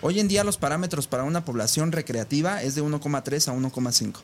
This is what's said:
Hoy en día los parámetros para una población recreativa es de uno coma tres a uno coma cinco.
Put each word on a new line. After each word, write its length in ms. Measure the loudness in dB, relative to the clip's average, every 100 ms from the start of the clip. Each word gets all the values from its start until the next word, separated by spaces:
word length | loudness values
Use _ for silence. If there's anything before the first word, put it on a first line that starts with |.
Hoy 180 | 0 2
en 100 | 4
día 160 | 4
los 120 | 2 0
parámetros 520 | 0 0 -2 -2 -2
para 160 | -2
una 200 | 0 -2
población 480 | -2 -2 0 2 2
recreativa 680 | 0 -2 -4 0 0 0 0
es 120 | -2
de 60 | 0
uno 220 | 0 0
coma 200 | 0 -2
tres 260 | 0 0 0
a 40 |
uno 180 | 0 -2
coma 220 | 0 0
cinco. 300 | 2 0 -6